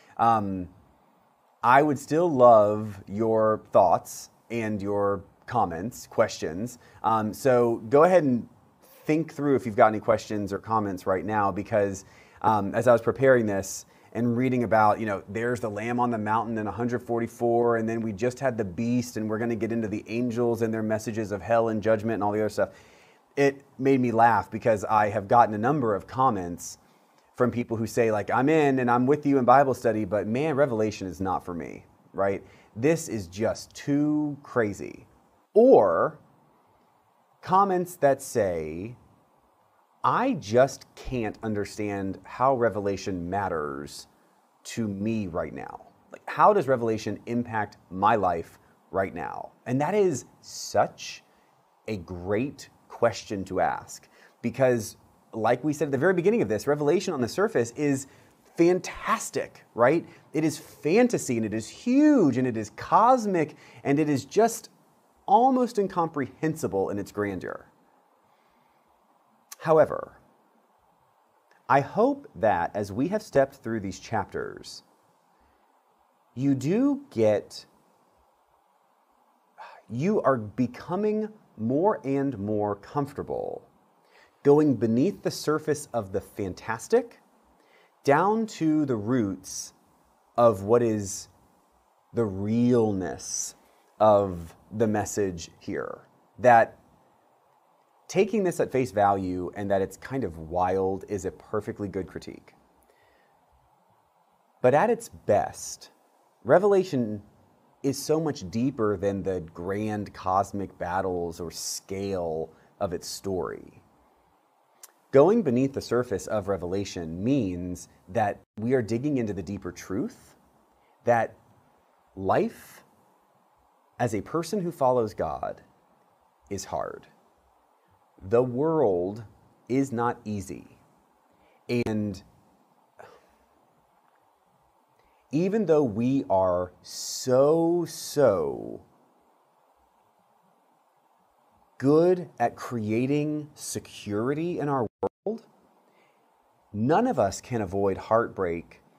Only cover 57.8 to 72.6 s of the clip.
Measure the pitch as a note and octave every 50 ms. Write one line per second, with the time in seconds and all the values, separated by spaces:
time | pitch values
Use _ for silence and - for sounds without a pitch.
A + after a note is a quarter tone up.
57.8 | D3+ C#3+ C#3 C3+ - - - - _ _ _ _ _ _ _ - E3+ F3 F3+ F3+
58.8 | - - - - - - G#3+ A3 - - - B2+ E2 - - - - _ - -
59.8 | A#2 C3 D#3 E3+ - - - - _ _ - D#3 D#3 D#3 C3+ - - - - -
60.8 | - C#3+ F3 A3+ B3+ A#3+ G3 D#3 - - B2 A2+ A2 G#2 G2+ A2+ A2 - - -
61.8 | - A#3+ B3 C#4 D4+ D4+ D4 C4 F3 C#3 A2+ B2+ B2+ B2+ A2 A2 G#2+ - - -
62.8 | - - D#3+ F#3 G#3+ B3 C4 B3+ G#3+ G#3 F#3 E3+ D3+ D3 - - - - - -
63.8 | - C3 C#3+ D3 D#3 D3 D3 B2 - - - F#3+ A3+ A3+ A3+ - - - _ _
64.8 | _ _ _ _ _ _ _ _ _ - F#3+ A3+ B3 C4+ C4 B3+ B3 A3 - G#3
65.8 | G3 F#3+ - F3+ E3 D#3+ - D3 C3 - - - D#3 D#3+ D#3 D#3+ - G#2+ F#2+ G2
66.8 | F#2+ - F#2+ G2+ F#2+ - - G2+ G#2 G2+ F#2+ E2+ - G1+ G1+ - - _ _ _
67.8 | _ _ _ _ _ _ _ _ _ _ _ _ _ _ _ _ _ _ _ _
68.8 | _ _ _ _ _ _ _ _ _ _ _ _ _ - - - - D#3+ D#3+ D#3
69.8 | D3 - - - - - - - _ _ _ _ _ _ _ _ _ _ _ _
70.8 | _ _ _ _ _ _ _ _ _ _ _ _ _ _ _ _ _ - B2+ C#3+
71.8 | C3 - - F#3 A3+ C#4 C#4+ C#4 - - - F2 G2+ G#2+ F#2+ E2+